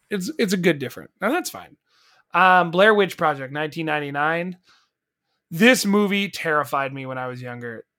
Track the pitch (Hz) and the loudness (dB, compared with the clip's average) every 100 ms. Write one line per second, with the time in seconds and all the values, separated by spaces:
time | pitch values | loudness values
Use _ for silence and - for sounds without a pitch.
0 | - 202 185 311 220 190 175 147 123 - | -8 -8 -6 -2 0 2 2 0 -4 -10
1 | - - 202 339 - - 87 _ _ _ | -18 -6 -4 -2 -4 -12 -18 _ _ _
2 | _ _ _ 170 185 180 175 175 214 208 | _ _ _ 2 6 6 4 4 4 4
3 | 190 - 160 143 131 147 156 165 156 151 | 2 0 -2 -2 -6 -8 -8 -6 -4 -4
4 | 143 143 151 165 180 180 _ _ _ _ | -4 -2 -2 -2 -4 -10 _ _ _ _
5 | _ _ _ _ - 165 226 262 202 202 | _ _ _ _ -10 4 6 6 4 2
6 | 208 202 196 - 165 151 135 143 135 139 | 2 0 -2 -4 -2 0 0 -2 -4 -6
7 | 131 131 127 127 123 120 120 110 - | -10 -8 -8 -10 -12 -12 -12 -14 -18